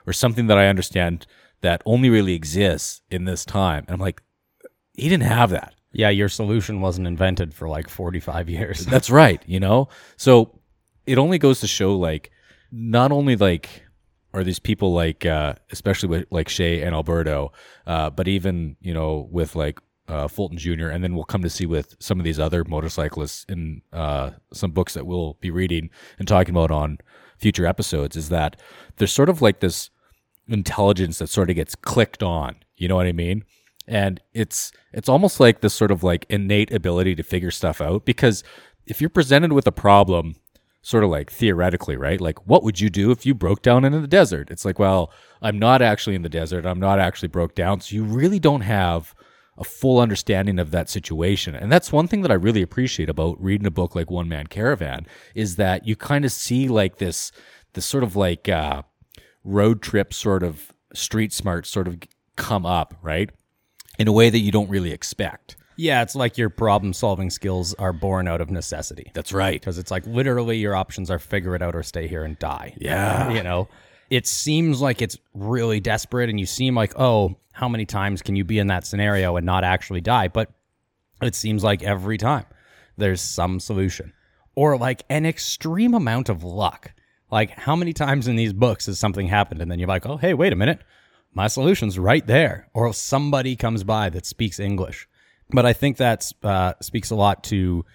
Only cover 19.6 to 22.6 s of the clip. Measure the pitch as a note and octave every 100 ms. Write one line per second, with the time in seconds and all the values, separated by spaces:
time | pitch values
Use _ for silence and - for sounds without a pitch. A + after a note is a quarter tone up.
19.6 | D2+ D2+ _ _ - D2+ C#2+ - F#2+ E2
20.6 | F2 E2 E2 D#2+ F#2 F2 D#2 G2 F2 -
21.6 | F2 D#2+ - _ - F2+ E2+ D2 D2+ E2+